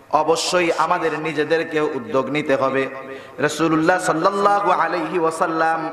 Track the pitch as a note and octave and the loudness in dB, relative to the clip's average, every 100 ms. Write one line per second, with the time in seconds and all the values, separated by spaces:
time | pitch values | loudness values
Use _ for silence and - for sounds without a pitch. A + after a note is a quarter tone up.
0 | - D3+ D3+ E3 - F3+ E3+ D#3+ D#3+ F3 | -2 0 2 0 0 0 2 0 0 0
1 | D#3+ D3+ D#3+ D3+ D3 D#3+ D#3 D3+ D3+ C3+ | 0 -2 -4 -2 0 0 0 -2 -2 -2
2 | A2 C3 C#3 D3 D3+ C3+ C3 C3 C3 C3+ | -2 -2 0 -2 0 0 2 0 -2 -6
3 | C3 C3+ - - D3 D3+ E3 D#3+ D#3+ F#3 | -12 -14 -14 -4 -2 0 0 2 4 2
4 | E3+ D#3 F#3 G3+ G3+ G3+ F#3 D#3+ E3 F3 | 2 0 0 2 2 2 2 2 0 -2
5 | D#3+ F3+ D#3+ D#3+ F3+ E3 D#3+ E3 D#3 | -2 0 0 0 -2 0 0 0 -4